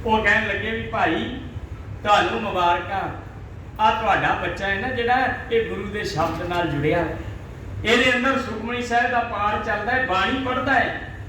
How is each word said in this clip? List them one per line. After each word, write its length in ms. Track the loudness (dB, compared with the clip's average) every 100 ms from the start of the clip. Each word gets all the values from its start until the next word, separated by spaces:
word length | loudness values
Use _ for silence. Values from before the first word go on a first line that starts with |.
ਉਹ 200 | 4 4
ਕਹਿਣ 240 | 4 4 2
ਲੱਗੇ 220 | -2 -2
ਵੀ 120 | -4
"ਭਾਈ, 580 | -4 0 0 0 -2 -6 -8 -10 -10 -12 -10 -4
ਤੁਹਾਨੂੰ 400 | 4 4 4 -2
ਮੁਬਾਰਕਾਂ, 680 | -2 2 4 4 0 -4 -4 -8 -12 -14 -14 -12 -12 2
ਆਹ 200 | 2 4
ਤੁਹਾਡਾ 340 | 2 2 2
ਬੱਚਾ 320 | 0 -2 -2 -2
ਹੈ 80 |
ਨਾ 140 | -2 -2
ਜਿਹੜਾ, 400 | -2 2 2 2 -2 0
ਇਹ 160 | 0 2
ਗੁਰੂ 180 | -4 -4
ਦੇ 180 | -4
ਸ਼ਬਦ 440 | -4 0 0 -2 -2
ਨਾਲ 180 | 0 0
ਜੁੜਿਆ, 380 | 0 2 2 0 -4 -8 -10 -12 -12 -10 -4
ਇਹਦੇ 280 | 2 4 4 4
ਅੰਦਰ 220 | 2 0
ਸੁਖਮਨੀ 440 | -2 -6 -4 -4
ਸਾਹਿਬ 280 | 0 2 2
ਦਾ 100 | 0
ਪਾਠ 460 | 0 -2 0 0 -2
ਚੱਲਦਾ 260 | -2 0
ਹੈ, 140 | 0 2
ਬਾਣੀ 380 | 2 2 0
ਪੜ੍ਹਦਾ 300 | -2 -2 2
ਹੈ 260 | 2 2 -4 -8 -10